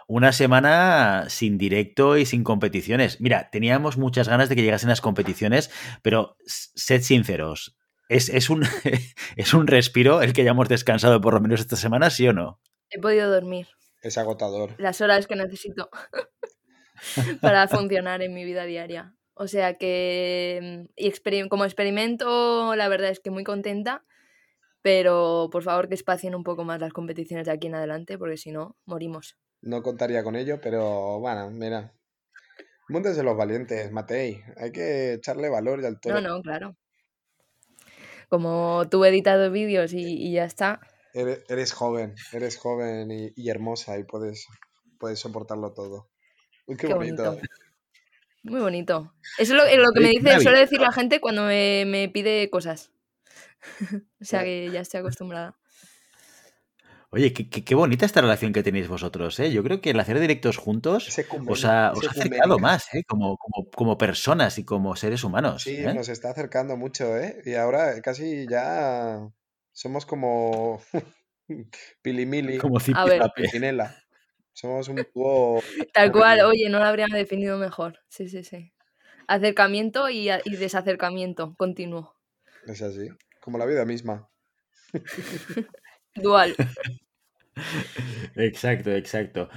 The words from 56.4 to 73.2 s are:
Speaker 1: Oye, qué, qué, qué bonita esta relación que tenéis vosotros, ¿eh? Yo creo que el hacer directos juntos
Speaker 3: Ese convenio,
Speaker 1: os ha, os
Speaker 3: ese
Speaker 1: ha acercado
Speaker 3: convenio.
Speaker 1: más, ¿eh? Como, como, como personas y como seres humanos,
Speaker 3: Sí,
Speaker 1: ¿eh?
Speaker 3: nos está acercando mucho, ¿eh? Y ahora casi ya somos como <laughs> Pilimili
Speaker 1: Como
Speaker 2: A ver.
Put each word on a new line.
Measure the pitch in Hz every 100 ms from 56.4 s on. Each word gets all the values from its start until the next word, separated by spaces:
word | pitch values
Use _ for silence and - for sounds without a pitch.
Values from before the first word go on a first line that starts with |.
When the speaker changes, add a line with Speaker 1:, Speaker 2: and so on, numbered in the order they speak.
| _ _ _ _ _ _ -
Speaker 1:
Oye, | 107 135
qué, | 123 104
qué, | 110
qué | - 135
bonita | 160 120 208
esta | 180
relación | 120 104 110
que | 104
tenéis | 101 98 87
vosotros, | 90 87 85 85 -
¿eh? | 156
Yo | 110
creo | 120 196
que | 165
el | 113
hacer | 104 131
directos | 160 147 123 107
juntos | 107 110 147 214 -
Speaker 3:
Ese | - -
convenio, | 139 123
Speaker 1:
os | 127
ha, | 123 113 107
os | -
Speaker 3:
ese | 156
Speaker 1:
ha |
acercado | - 185 127 175 120
Speaker 3:
convenio. |
Speaker 1:
más, | 120 180 -
¿eh? | 147 -
Como, | 107 98 98
como, | 107 98 95
como | - 113 104
personas | 107 - - 165 110 -
y | 92
como | 101 95 92
seres | 107 123
humanos, | 113 95 143 127
Speaker 3:
Sí, | 135 143
Speaker 1:
¿eh? | 143
Speaker 3:
nos | 139 120
está | 113 123
acercando | 127 135 131 139 123
mucho, | 127 127 120 113
¿eh? | 185 220 127
Y |
ahora | 117 120 139 156 113
casi | 131 127 160 147 123
ya | 120 135 165 139 123 113 107 107 _ _ _ _
somos | - 127 139 139
como | 143 123 120 117 113 113 107 -
<laughs> | 165 - _ _ _ - 151 107 - - _
Pilimili | 131 123 127 143 135 131
Speaker 1:
Como | 139 120
Speaker 2:
A | 131 135 185
ver. | 180